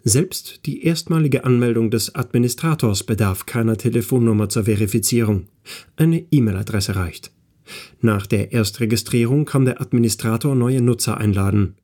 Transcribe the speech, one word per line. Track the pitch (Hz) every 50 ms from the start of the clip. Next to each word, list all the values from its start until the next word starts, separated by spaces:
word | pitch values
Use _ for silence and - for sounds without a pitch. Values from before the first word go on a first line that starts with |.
| -
Selbst | 110 101 135 185 - - - - - - - - 147
die | 139 - -
erstmalige | 165 170 160 - - 170 160 156 143 143 139 -
Anmeldung | 127 123 120 120 120 113 117 113 107
des | 117 110 - - -
Administrators | 139 127 - - 120 120 123 123 - - 160 156 156 - 110 101 - -
bedarf | - 113 101 110 95 92 - - -
keiner | - 120 113 113 110 101
Telefonnummer | - 120 - 120 - - 131 127 117 117 107 104 104 98
zur | - 120 101
Verifizierung. | 110 107 101 110 98 - 113 - - 120 117 113 107 107 92 85 - _ _ _ - - - - - _
Eine | - 156 165 165 165 165 -
E-Mail-Adresse | - 143 117 107 95 95 101 - 107 101 95 - 95
reicht. | 95 90 85 - - - - - _ _ _ _ _ _ - - - - - - _
Nach | - 113 107 101 101 -
der | 113 101 101 - -
Erstregistrierung | 120 107 101 - - 120 107 101 92 - - - 120 117 113 131 147 151
kann | - - 139 131
der | 127 123 -
Administrator | 139 - - 120 117 110 - - - 110 113 113 - 143 135
neue | 127 120 123 131 131
Nutzer | 120 123 120 117 - - 107 -
einladen. | 107 107 98 101 98 98 98 104 98 82 - _